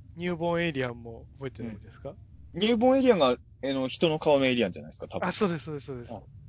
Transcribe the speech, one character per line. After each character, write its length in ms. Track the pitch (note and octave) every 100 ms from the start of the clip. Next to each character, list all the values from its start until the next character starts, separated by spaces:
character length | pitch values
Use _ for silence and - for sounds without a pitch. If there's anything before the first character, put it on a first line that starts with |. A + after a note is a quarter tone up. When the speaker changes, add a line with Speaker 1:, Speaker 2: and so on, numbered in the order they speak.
| - -
Speaker 1:
ニ 80 | F3
ュ 40 |
ー 20 | E3+
ボ 200 | E3+ E3+
ー 40 |
ン 40 | E3+
エ 20 |
イ 40 |
リ 100 | C3+
ア 80 | B2+
ン 100 | A#2+
も 240 | A#2 A2+ - -
覚 100 | C3+
え 40 |
て 120 | A#2
な 80 | B2
い 60 | G#2
で 120 | -
す 80 | -
か？ 80 | C#3 - - - -
Speaker 2:
う 40 | E3+
ん。 20 |
ニ 80 | G#3+
ュ 60 |
ー 40 | A#3
ボ 140 | B3+
ー 40 | C4+
ン 20 |
エ 20 |
イ 40 |
リ 80 | C4
ア 20 | G3+
ン 40 |
が、 80 | C3
あ 80 | B2 - -
の、 260 | C3+ C3+ C3
人 220 | - E3+
の 100 | D#3
顔 200 | D#3+ C#3+
の 60 | C3
エ 40 |
イ 40 | B2
リ 100 | G2+
ア 20 |
ン 40 |
じ 60 | F2
ゃ 20 |
な 80 | D2+
い 20 |
で 20 |
す 60 | -
か、 80 | -
多 120 | -
分。 80 | F3+
Speaker 1:
あ、 40 |
そ 140 | F3+ G#3
う 40 |
で 100 | E3+
す、 60 | D#3+
そ 60 |
う 40 | D3
で 40 |
す、 60 | C#3
そ 100 | B2+
う 20 |
で 60 | A#2
す。 60 |
Speaker 2:
あ、 80 | A2+ - -